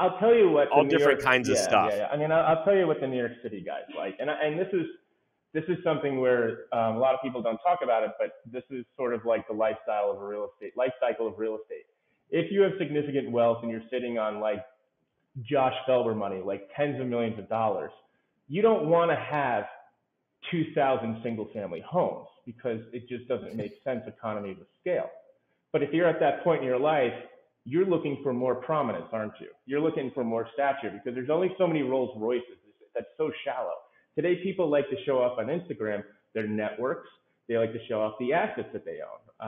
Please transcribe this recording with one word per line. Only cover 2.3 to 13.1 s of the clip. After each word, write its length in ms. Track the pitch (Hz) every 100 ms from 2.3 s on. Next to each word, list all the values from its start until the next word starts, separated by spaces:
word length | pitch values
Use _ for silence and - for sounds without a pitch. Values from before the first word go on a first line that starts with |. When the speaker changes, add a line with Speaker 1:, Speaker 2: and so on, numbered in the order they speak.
Speaker 1:
I'll, 120 | 160
I'll 200 | 156 160
tell 120 | 196 196
you 100 | 170
what 140 | 147
the 60 | 135
New 100 | 127
York 160 | 117 120
City 200 | 113 104
guys 200 | 78 69 - -
like, 200 | 95 95
and 100 | 143
I, 60 | 151
and 160 | 151 156
this 100 | 185
is, 140 | 190 156 - _ _ _ _ _
this 100 | 156 156
is 80 | 170
something 360 | 175 147 143 131
where, 440 | 127 123 113 113 -
um, 240 | 120 113 110
a 20 |
lot 160 | 131
of 60 | 127
people 200 | 135 123
don't 160 | 113 110
talk 200 | 175 180
about 180 | 127 113
it, 80 | 107 -
but 140 | 110 - 117
this 140 | 123 -
is 140 | 131 117 -
sort 180 | 123
of, 100 | 117
like, 220 | 113 110 -
the 80 |
lifestyle 560 | 107 110 110 - 107 104
of 100 | 98
a 60 | 101
real 240 | 104 101
estate, 240 | - 101 117
life 180 | 131 -
cycle 300 | 123 113 113
of 100 | 107
real 180 | 110 110
estate. 240 | - - - _ _ _ -
If 200 | 165 165
you 120 | 202
have 100 | 190 185
significant 540 | 151 147 147